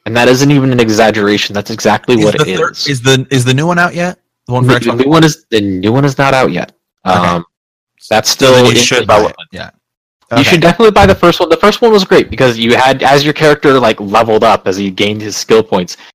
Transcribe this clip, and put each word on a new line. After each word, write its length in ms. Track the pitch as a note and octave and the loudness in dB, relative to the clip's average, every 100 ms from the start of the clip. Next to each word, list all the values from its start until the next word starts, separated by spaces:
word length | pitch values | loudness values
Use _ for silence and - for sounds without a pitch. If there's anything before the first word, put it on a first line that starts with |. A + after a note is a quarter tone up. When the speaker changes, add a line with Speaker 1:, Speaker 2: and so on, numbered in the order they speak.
| G#2+ | -6
Speaker 1:
and 100 | A#2 | 0
that 120 | B2 | 2
isn't 220 | B2+ C#3 | 2 2
even 180 | C#3+ C3 | 2 2
an 80 | B2 | 0
exaggeration. 760 | A2+ G#2+ A2 G#2+ G2+ G#2 - | 0 2 0 0 0 -2 -4
That's 160 | G2+ G2+ | -8 -10
exactly 500 | A2+ A2 G#2+ - A#2+ | -6 -2 -2 0 0
Speaker 2:
Is 40 | |
Speaker 1:
what 140 | G#2+ - | 2 0
Speaker 2:
the 100 | D3+ | -4
Speaker 1:
it 40 | F#2+ | -4
Speaker 2:
thir-, 120 | E3 | -6
Speaker 1:
is. 160 | - C#3+ | -6 -8
Speaker 2:
is 160 | C3+ | -4
the, 240 | B2 C3 C3 | -2 -2 -2
is 120 | C3+ | -2
the 100 | B2 | -2
new 120 | C3 D#3+ | -2 -2
one 140 | F3 | -2
out 140 | F3 E3 | -2 -4
yet? 220 | F3 - _ _ - | -8 -10 _ _ -6
The 60 | |
one 120 | B2 | -2
for 100 | B2+ | 0
Speaker 1:
The, 40 | B2 | 0
the 120 | A#2 | -2
Speaker 2:
Xbox 120 | A#2 | -2
Speaker 1:
new 60 | C3+ | 2
one 140 | D#3+ | 4
is, 200 | D#3 D3+ _ | 2 0 _
the 100 | A2 | -4
new 320 | G2+ F#2 G2+ | -2 -2 -2
one 120 | B2+ | 0
is 140 | C#3+ C3 | -2 0
not 160 | C#3 | 0
out 180 | C3 G#2 | 0 -2
yet. 180 | F2 - _ _ _ | -4 -10 _ _ _
Speaker 2:
Okay. 120 | - F2+ | -2 -2
Speaker 1:
Um, 280 | F2 F2 E2+ _ _ _ _ _ - | 0 -4 -8 _ _ _ _ _ -4
that's 220 | G#2+ - | -2 -2
Speaker 2:
So 40 | |
Speaker 1:
still 180 | - C3 | 0 4
Speaker 2:
then 120 | B2+ B2 | 4 4
you 40 | |
Speaker 1:
in 40 | A#2+ | 2
Speaker 2:
should 300 | A#2 B2+ G#2 | 0 -2 2
buy 60 | |
it. 40 | G#2+ | 2
Speaker 1:
development. 300 | G#2+ - - | 0 -4 -18
Speaker 2:
Yeah. 200 | F2+ E2 _ _ _ _ _ _ | -18 -18 _ _ _ _ _ _
Speaker 1:
You 60 | A#2 | -2
Speaker 2:
Okay. 140 | C#3 | 0
Speaker 1:
should 80 | F3+ | 2
definitely 300 | E3 - A3 | 2 2 2
buy 120 | G#3 | 4
the 100 | G3 | 2
first 260 | F#3+ F3 - | 2 0 0
one. 100 | E3+ | -2
The 80 | D#3+ | 0
first 240 | G3+ G3 | 0 0
one 100 | A#3 | 2
was 120 | G#3+ | 2
great 260 | F#3+ E3+ - | 2 0 0
because 260 | A2+ C3 A2+ | -2 -2 0
you 160 | A#2 | 0
had, 280 | A#2 C3 C3 | 2 0 0
as 200 | C3 C#3+ | 0 2
your 120 | D3 | 0
character, 440 | D3 D#3 D3 D3+ C3+ | 0 0 2 2 2
like, 220 | A#2 A2 | 0 -2
leveled 420 | G#2 G#2+ A2+ G#2+ | -2 -2 2 2
up, 240 | A2+ G2 G#2 | 2 0 -2
as 120 | F#2+ | -4
he 120 | G2 | -6
gained 300 | F#2 G#2 G#2+ | -4 -4 -4
his 160 | G#2+ - | -10 -12
skill 260 | - A2 | 0 0
points, 360 | G#2+ G2 F2+ - - | 2 -4 -6 -12 -20